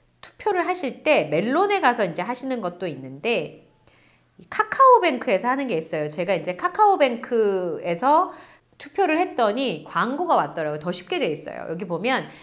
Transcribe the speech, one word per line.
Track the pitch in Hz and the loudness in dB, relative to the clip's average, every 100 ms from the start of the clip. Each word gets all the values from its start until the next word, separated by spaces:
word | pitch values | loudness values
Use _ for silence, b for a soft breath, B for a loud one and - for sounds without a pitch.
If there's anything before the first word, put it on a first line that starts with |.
| b _ | b _
투표를 | - - 427 370 330 | -20 -8 -2 -2 -2
하실 | 359 277 - | -4 -6 -4
때 | 311 254 147 | 2 2 2
멜론에 | 196 214 302 403 403 | 0 0 0 0 2
가서 | 277 240 | 2 2
이제 | 185 165 | -2 -4
하시는 | 180 254 262 247 | -6 -6 -6 -4
것도 | 180 175 185 | -6 -6 -8
있는데 | 135 131 135 220 214 151 - _ _ b b b b b - | -8 -12 -6 -2 -2 -4 -12 _ _ b b b b b -20
이 | - | -10
카카오뱅크에서 | - 427 - 523 480 349 254 262 190 247 | -4 -2 6 8 8 6 0 0 0 2
하는 | 269 269 | -2 -2
게 | 165 | -4
있어요. | 160 160 151 | -2 -4 -4
제가 | 151 175 185 | -4 -2 -2
이제 | 160 180 | -2 -4
카카오뱅크에서 | 359 359 427 381 269 233 - 233 208 190 180 151 175 170 262 311 370 B B B _ - | -2 4 4 6 2 0 -2 0 2 2 -2 -4 -4 0 4 4 2 B B B _ -20
투표를 | - - 359 311 | -8 0 2 2
했더니 | 370 - 214 220 262 156 151 | 0 0 0 2 -2 -4 -4
광고가 | 170 214 294 339 240 | -2 -2 -2 2 2
왔더라고요. | 147 156 151 151 | 2 -2 -4 -4
더 | 175 | -6
쉽게 | 175 - 359 | -6 -4 -2
돼 | 214 | -2
있어요. | 151 - - - | -4 -8 -10 -8
여기 | 170 175 | -8 -6
보면 | 165 226 247 151 B | -4 -2 -2 -4 B